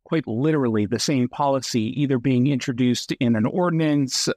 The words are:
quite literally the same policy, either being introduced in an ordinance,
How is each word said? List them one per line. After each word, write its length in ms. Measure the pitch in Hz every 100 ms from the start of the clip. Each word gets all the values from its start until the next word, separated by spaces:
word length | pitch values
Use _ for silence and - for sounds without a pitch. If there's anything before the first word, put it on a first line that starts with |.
quite 240 | - 160 -
literally 580 | 113 156 156 123 110 104
the 140 | 117
same 280 | - 135 123
policy, 540 | - 143 135 - 123 110 -
either 160 | 139 131
being 300 | 135 123 135
introduced 640 | 131 - 120 123 117 -
in 220 | - 120 113
an 100 | 117
ordinance, 840 | 180 175 160 156 147 131 - -